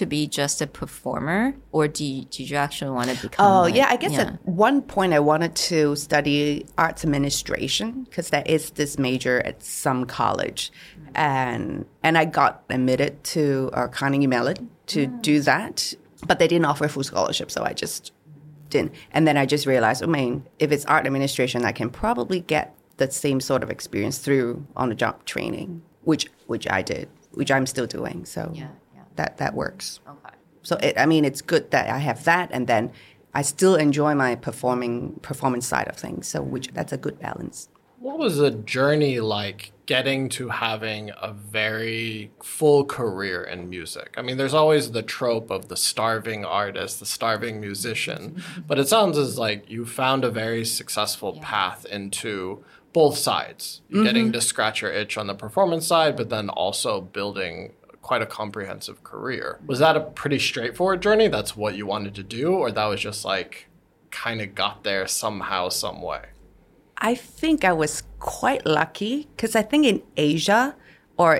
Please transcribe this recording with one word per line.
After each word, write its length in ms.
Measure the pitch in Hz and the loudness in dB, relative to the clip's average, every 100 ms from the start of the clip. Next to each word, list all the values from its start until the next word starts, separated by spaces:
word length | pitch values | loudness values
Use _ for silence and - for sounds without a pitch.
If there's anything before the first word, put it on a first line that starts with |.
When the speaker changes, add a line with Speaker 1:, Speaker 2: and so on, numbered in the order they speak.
Speaker 1:
to 40 | 185 | -2
be 220 | 147 147 | -2 -2
just 340 | - 143 - | -2 -2 -2
a 60 | 147 | -6
performer, 840 | - 135 - 127 123 139 180 254 277 - | -6 -12 -8 -6 -4 -2 0 0 -4 -4
or 160 | 156 151 | 0 0
do 160 | 151 147 | 0 -6
you, 200 | 135 - | -6 -8
did 220 | - 131 | -12 -4
you 60 | 143 | -2
actually 340 | 143 - 139 | -2 -4 -4
want 180 | 127 123 | -2 -2
to 80 | 123 | -4
become, 240 | - - 202 | -4 4 8
Speaker 2:
Oh, 160 | 190 | 8
Speaker 1:
like, 140 | 175 220 | 6 6
Speaker 2:
yeah, 120 | 269 | 4
I 80 | 247 | 4
guess 140 | 330 | 2
Speaker 1:
yeah. 80 | 202 | 0
Speaker 2:
at 240 | 220 - - | 0 -4 -4
one 340 | 175 220 277 | 4 4 4
point 320 | - 196 190 | 2 0 4
I 60 | 147 | 6
wanted 340 | 147 156 170 - - | 6 4 2 -2 0
to 260 | 165 147 147 | 4 4 2
study 680 | - 151 143 147 147 143 - - | 2 2 4 2 2 -2 -4 0
arts 260 | 165 - | 0 0
administration 1040 | 160 139 139 - - - 135 - 214 262 254 | 0 2 0 -2 -4 -4 -2 -2 -2 -6 -8
'cause 180 | - 165 | -8 -2
there 140 | 143 139 | -2 2
is 240 | 156 156 | 2 0
this 260 | - 143 139 | -4 -4 0
major 420 | 127 127 131 123 - | 0 0 2 2 0
at 140 | - | -6
some 420 | - - 143 127 123 | -10 -4 0 0 -2
college. 680 | - 107 98 - - - - - - 147 131 | 0 0 0 -4 -6 -10 -12 -20 -20 -6 0
And, 720 | 151 135 127 117 - - - _ | 2 2 0 -2 -4 -6 -10 _
and 160 | 160 160 | 2 4
I 80 | 160 | 4
got 380 | 151 139 - - | 4 2 2 -4
admitted 540 | 127 127 127 143 143 - | 0 2 2 0 -2 -4
to, 440 | 165 143 135 131 | 0 2 2 0
uh, 140 | - 123 | -2 -4
Carnegie 400 | - 135 139 139 | -2 0 4 4
Mellon 420 | 123 123 190 - - - | 4 0 -2 -8 -14 -4
to 200 | 156 135 | 0 0
Speaker 1:
Mm. 140 | 120 | 0
Speaker 2:
do 180 | 147 147 | 4 4
that, 520 | 139 143 226 - - - _ _ - | 4 2 0 -6 -6 -8 _ _ 0
but 120 | 180 | 4
they 80 | 165 | 6
didn't 180 | 170 151 | 6 4
offer 220 | 139 147 | 2 -2
full 160 | 139 | -2
scholarship, 480 | 135 - 82 - - | -2 0 0 -2 -4
so 120 | - | -4
I 100 | - | -4
just 380 | - - - - - - - - - - | -4 -6 -8 -12 -20 -20 -20 -20 -20 -2
didn't. 240 | 143 - - - | -2 -2 -6 -4
And 160 | 151 156 | 4 4
then 100 | 143 | 4
I 80 | 135 | 4
just 200 | 147 139 | 2 4
realized, 360 | 127 113 - | 4 4 2
"Oh, 40 | - | 0
man, 360 | 147 123 135 - - | 2 0 -2 -8 -2
if 120 | 151 | 0
it's 140 | 147 - | 0 2
art 200 | 151 135 | 2 2
administration, 600 | 139 139 - 127 123 117 | 0 0 0 0 0 -2
I 60 | |
can 180 | - 110 | -2 -6
probably 500 | - 214 240 226 185 | -2 -2 0 -2 -4
get 320 | 175 151 - - _ - | 0 -2 -2 -12 _ -2
the 120 | 135 | -2
same 280 | - 143 131 | 0 0 0
sort 240 | 131 131 | 0 -2
of 60 | - | -2
experience 480 | - - 98 107 135 | -8 -6 -4 -2 -4
through 480 | 143 139 120 120 143 131 | 2 2 2 -4 -10 -4
on-the-job 500 | 127 110 117 - - | -4 0 -2 -2 -8
training," 560 | - - - 190 170 - _ | -6 -6 -6 -8 -12 -16 _
which, 240 | - 151 - _ - | 0 0 -2 _ -8
which 200 | 113 - | -6 -2
I 120 | 95 | -2
did, 260 | - - - - _ | -2 -6 -8 -16 _
which 200 | - 139 | -4 0
I'm 140 | 135 131 | 2 0
still 180 | - 117 | -2 -4
doing. 380 | - - 170 170 | -6 -8 -8 -10
So 260 | 170 165 | -10 -8
Speaker 1:
Yeah, 160 | 160 147 - _ - | -10 -14 -18 _ -20
yeah. 80 | 127 - | -14 -6
Speaker 2:
that, 220 | 151 - | -6 -2
that 160 | 143 | -4
works. 460 | - - - - - - | -2 -6 -8 -14 -14 -20
Speaker 1:
Okay. 280 | - - - _ _ | -20 -20 -20 _ _
Speaker 2:
So, 140 | - - | -6 0
it, 180 | 135 - | 0 2
I 80 | 147 | 4
mean, 180 | 160 143 | 4 2
it's 160 | 135 | -2
good 280 | - 160 151 | 0 0 2
that 180 | 135 110 | 0 0
I 100 | 127 | -2
have 240 | 143 - | -2 0
that, 260 | 170 175 175 | 2 2 0
and 140 | 127 123 | -4 0
then 240 | 113 120 - - _ _ | 0 0 -8 -20 _ _
I 80 | 151 | -2
still 320 | 143 - 185 170 | -2 4 4 6
enjoy 380 | 147 143 147 143 | 4 4 2 2
my 200 | 127 120 | 2 0
performing, 840 | 131 - 123 123 120 120 139 - | -6 -2 0 0 -2 -4 -6 -10
performance 460 | - 131 135 123 127 | -10 -2 -2 -2 -2
side 200 | - - | -2 -2
of 80 | - | -8
things, 300 | - - - | -10 -10 -6
so 140 | 151 | -6
which, 280 | 135 131 131 | -4 -6 -8
that's 200 | - - | -8 -6
a 40 | 135 | -6
good 220 | 147 - | -8 -8
balance. 500 | - - - - - _ _ _ | -10 -10 -12 -14 -20 _ _ _
Speaker 3:
What 200 | 254 320 | -10 -2
was 180 | 285 143 | 0 4
the 140 | 143 | 2
journey 720 | 110 107 127 139 151 143 123 | 2 -4 2 4 4 2 2
like 500 | 110 104 101 95 - _ - | 0 -2 -4 -8 -18 _ 0
getting 420 | 131 131 135 131 | 2 2 0 -2
to 200 | - 123 | -4 -6
having 600 | - 113 110 110 107 107 - | -4 -2 -2 -4 -6 -10 -10
a 100 | 104 | -10
very 1000 | 104 104 110 107 110 113 113 113 110 104 _ | -10 -6 -2 -2 -2 -4 -4 -4 -6 -12 _
full 400 | - - 151 143 | -14 2 6 6
career 580 | 143 - 117 92 98 87 | 4 -2 -4 -2 -4 -4
in 260 | - 90 90 | -6 -10 -10
music? 440 | 90 80 - - - | -10 -10 -12 -10 -8
I 40 | |
mean, 140 | 127 131 | -6 -2
there's 160 | 135 | 2
always 380 | 156 156 151 120 | 6 6 6 2
the 100 | 113 | -4
trope 480 | 107 - 123 113 113 | -6 -2 0 0 -2
of 200 | 95 - | -6 -6
the 80 | 92 | -2
starving 640 | - - 110 110 113 107 101 | -2 0 0 0 -4 -6 -2
artist, 540 | 95 101 95 95 - | -2 -2 -4 -8 -8
the 60 | 104 | -8
starving 560 | - 117 107 117 107 | -2 -2 -2 -4 -6
musician, 840 | 104 101 117 110 - - 113 175 - | -8 -6 -6 -4 -4 -6 -10 -12 -12
Speaker 1:
<laughs> 140 | - 151 | -14 -2
Speaker 3:
but 100 | 139 | 0
it 120 | 135 | 4
sounds 280 | 220 196 147 | 4 4 2
as 200 | 131 113 | 0 -2
like 300 | 110 104 - | -2 -4 -8
you 160 | 113 117 | -10 -8
found 400 | - 131 135 127 | -2 0 2 0
a 40 | |
very 360 | 110 113 117 113 | 0 -2 -2 -2
successful 680 | - - 107 104 - 101 151 | -6 -4 -4 -4 -4 -6 -8
Speaker 1:
Yeah. 60 | |
Speaker 3:
path 420 | - 107 92 - - | -4 0 0 -2 -10
into 800 | 101 98 - 113 98 92 101 - - _ | -8 -6 -6 -6 -6 -6 -10 -16 -20 _
both 260 | 170 147 127 | 4 4 4
sides. 640 | - 87 55 - - - _ | 0 0 -2 -10 -14 -14 _
You're 140 | 196 | 2
getting 220 | 208 - 220 | 4 4 2
Speaker 2:
Mm-hmm. 80 | |
Speaker 3:
to 80 | 120 | 2
scratch 400 | - - 107 110 | -2 0 0 0
your 100 | 104 | -4
itch 260 | 95 104 110 | -4 -4 -6
on 100 | 101 | -6
the 60 | |
performance 540 | 101 107 185 185 165 165 | -8 -4 2 2 2 2
side, 280 | 170 156 135 | 4 4 2
but 120 | 104 | -4
then 200 | 110 101 | -4 -4
also 500 | - 92 - 123 101 | -2 -2 -2 -2 -2
building 720 | 92 101 101 98 90 85 90 - - - | -4 -6 -4 -4 -6 -8 -14 -18 -20 -20
quite 200 | - 120 | -2 -2
a 40 | 110 | -2
comprehensive 760 | - 104 104 95 101 - 101 - | -6 -8 -8 -10 -10 -14 -16 -16
career. 540 | - 127 123 - - - | -10 -6 -6 -8 -10 -4
Was 140 | 127 | 4
that 160 | 156 151 | 4 4
a 60 | |
pretty 380 | - - 147 139 | -2 -6 -2 0
straightforward 600 | - 131 117 113 185 180 | 0 -2 -6 0 0 2
journey? 280 | 208 214 208 | 2 4 4
That's 260 | 107 107 107 | 2 -4 -4
what 200 | 104 98 | -4 -2
you 100 | 101 | -4
wanted 280 | 104 101 101 | -4 -6 -10
to 80 | |
do, 280 | 95 113 156 | -10 -4 0
or 160 | 185 123 | 2 0
that 140 | 107 107 | 0 0
was 140 | 98 | -2
just, 240 | 107 104 98 | -4 -6 -2
like, 420 | 95 90 - - _ _ _ _ | -2 -4 -12 -20 _ _ _ _
kinda 340 | - 117 110 101 | -8 -6 -4 -6
got 380 | 98 101 - | -2 -4 -2
there 240 | 104 98 95 | -2 -2 -2
somehow, 640 | - 113 101 - 95 90 | -2 -4 -4 -4 -2 -2
some 320 | - 104 85 | -4 -6 -8
way? 180 | 85 71 - - - _ _ _ _ - | -8 -8 -12 -20 -20 _ _ _ _ -4
Speaker 2:
I 180 | 214 247 | -2 -2
think 500 | - - 320 302 190 | -6 -4 0 4 4
I 80 | |
was 300 | 165 151 - - - | 4 0 -2 -10 -10
quite 460 | - - 240 277 - | -10 -2 -2 0 2
lucky 640 | 151 160 - 208 285 - - | 2 0 -2 -4 -4 -6 -6
'cause 180 | 220 226 | 0 0
I 60 | |
think 220 | 214 294 277 | 2 4 6
in 160 | 196 - - | 4 -2 0
Asia 600 | 151 160 190 214 277 - - - _ - | 2 2 4 4 2 -4 -20 -20 _ 4
or 200 | 165 | 6